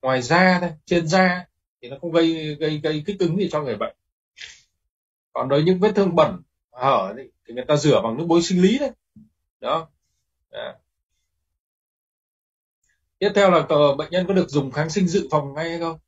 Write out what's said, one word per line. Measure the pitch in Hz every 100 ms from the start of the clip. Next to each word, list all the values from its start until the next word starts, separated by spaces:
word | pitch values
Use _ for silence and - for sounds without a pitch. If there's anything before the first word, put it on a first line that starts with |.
ngoài | 131 127
da | 120 170 185 180
thôi, | 175 160
trên | - 175 160
da | 190 185
ấy, | 180 180 _ _ _
thì | 123
nó | 135
không | 170
gây, | 165 165 160 151 147
gây, | 160 151
gây | 156 156 147
kích | 202
ứng | 170 170
gì | 196
cho | 151
người | 143 101
bệnh. | 110 - _ _ _ _ - - _ _ _ _ _ _ _
Còn | 127 127
đối | 143
với | 160
những | 185
vết | 208 208
thương | 196
bẩn, | 165 143 92 _ _ _
hở | 123 131 120 95 113
thì, | 131 _ _
thì |
người | 120 123
ta | 147
rửa | 147 113
bằng | 113 117
nước | 170
muối | 170
sinh | 170 180
lý | 185 254
đấy. | 285 - _ - - _ _ _
Đó. | 117 156 160 _ _ _ _ _ _
Đó. | - 65 - _ _ _ _ _ _ _ _ _ _ _ _ _ _ _ _ _ _ _ _ _ _ _ _
Tiếp | 202
theo | 202 196
là, | 170 151
ờ, | 147 147 185
bệnh | 151
nhân | 175 185
có |
được | 190 165
dùng | 143 135
kháng | 143 156
sinh | 180 180
dự | 185 -
phòng | 151 139
ngay | 139 165
hay | 170
không? | 165 160